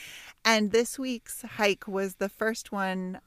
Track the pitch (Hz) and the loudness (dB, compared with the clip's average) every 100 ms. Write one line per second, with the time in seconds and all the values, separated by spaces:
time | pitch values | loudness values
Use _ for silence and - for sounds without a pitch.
0 | - - - - 220 220 208 226 240 - | -16 -16 -18 -2 4 4 6 4 2 -2
1 | 262 233 - - 226 - 208 185 - 190 | -6 -6 -8 -12 -8 2 2 2 -2 -2
2 | 196 - 196 - 220 226 - 202 190 185 | -2 -2 -4 -2 -2 -2 -4 -2 -2 -2
3 | 185 185 | -4 -8